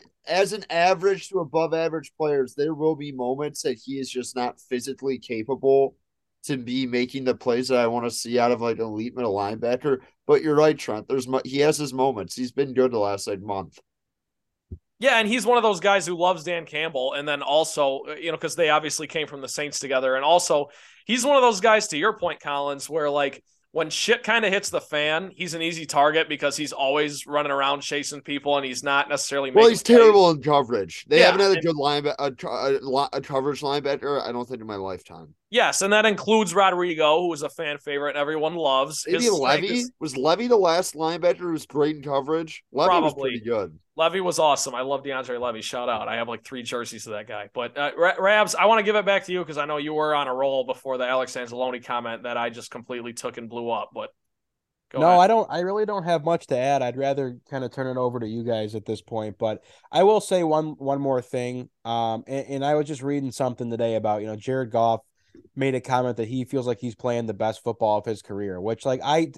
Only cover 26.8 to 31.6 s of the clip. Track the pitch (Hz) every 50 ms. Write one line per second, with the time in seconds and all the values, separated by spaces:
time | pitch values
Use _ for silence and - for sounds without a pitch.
26.8 | 139 135 143 151 151 147 147 147 - 143 147 147 147 143 139 139 139 139 143 143
27.8 | 139 - 147 147 135 - 147 143 - - 143 139 - 147 143 143 139 131 123 123
28.8 | 131 143 139 139 143 - 147 135 - - 139 143 139 131 131 208 226 233 226 -
29.8 | - - 233 233 226 220 208 202 185 170 160 143 120 151 147 143 135 113 120 104
30.8 | 95 85 - - - - 151 170 180 180 180 190 196 196 190 165